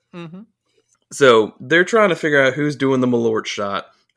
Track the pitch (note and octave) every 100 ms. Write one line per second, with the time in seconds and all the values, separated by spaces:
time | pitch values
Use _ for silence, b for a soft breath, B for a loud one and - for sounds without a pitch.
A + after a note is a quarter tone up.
0 | _ F3+ E3+ F3+ A3+ _ _ _ _ _
1 | _ - C#3 A2+ G#2+ - B2+ E3 F#3 A3+
2 | G#3 D#3+ D#3+ D3 C3+ B2+ D3 C#3 C3+ C3
3 | B2+ A#2+ A#2 A2 - - G2+ G2 - _
4 | _